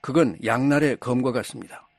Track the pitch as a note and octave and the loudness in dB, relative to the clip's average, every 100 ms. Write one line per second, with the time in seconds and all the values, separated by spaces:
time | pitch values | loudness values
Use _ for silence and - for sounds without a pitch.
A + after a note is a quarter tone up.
0 | - C#3+ C#3 D#2+ G#2+ A#2 C#3 C#3+ D3 A#2 | 0 2 2 0 -2 2 2 4 2 0
1 | B2 B2 B2+ A#2 G2+ B2 - - _ | -2 0 0 -2 -6 -12 -16 -20 _